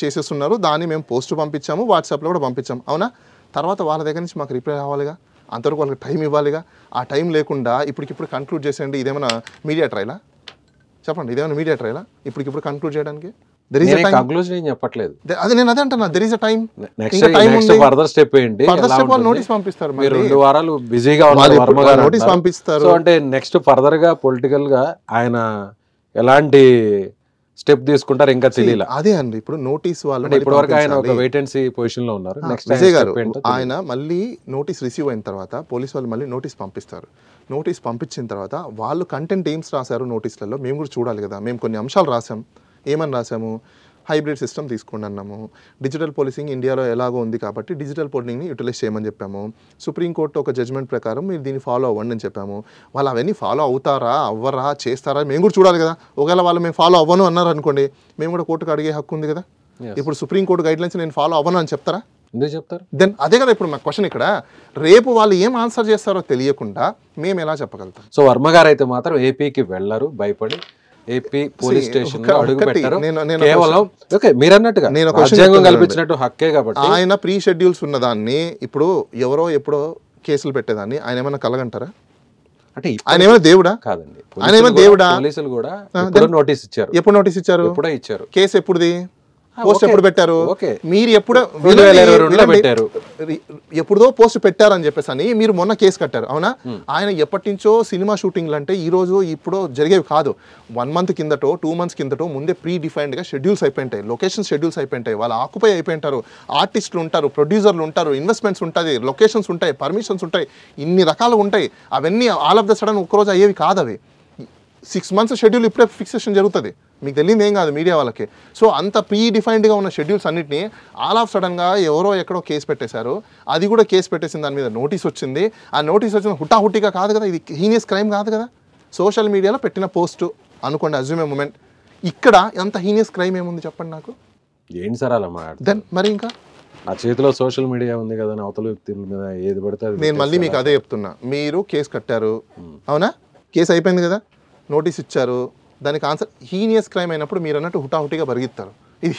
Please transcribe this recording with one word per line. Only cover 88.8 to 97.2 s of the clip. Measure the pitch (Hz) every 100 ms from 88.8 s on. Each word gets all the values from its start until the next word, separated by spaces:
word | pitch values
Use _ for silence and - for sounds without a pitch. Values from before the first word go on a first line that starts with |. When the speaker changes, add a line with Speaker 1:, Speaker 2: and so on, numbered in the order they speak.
| 170 175 185 _ _ _ _ -
Speaker 2:
ఆ, |
Speaker 1:
పోస్ట్ | 202 202
Speaker 2:
ఓకే. | 220
Speaker 1:
ఎప్పుడు | 208
పెట్టారు? | 190 180 170 165 165
Speaker 2:
ఓకే. | 190 170 104
Speaker 1:
మీరు | 160 190 233
ఎప్పుడు, | 214 - 240
Speaker 2:
రెండు | 226 151 165 208
వేల | 202 185
ఇరవై | 180 175
రెండులో | 160 196
Speaker 1:
వినండి, | 208 202
Speaker 2:
పెట్టారు. | 139 117 - 147 - -
Speaker 1:
రి-, | 156 151 - 151 _ 160
ఎప్పుడో | 160 202 247
పోస్ట్ | 262 226 214
పెట్టారని | 196 - 214 190 156
చెప్పేసి | 151 143
అని | 131 196
మీరు | 226 220 180
మొన్న | 180
కేసు | 208 196 -
కట్టారు, | 151 123 113
అవునా? | 147 190 - 123
Speaker 2:
Hmm. | 107 -
Speaker 1:
ఆయన | 151 202
ఎప్పటి | 175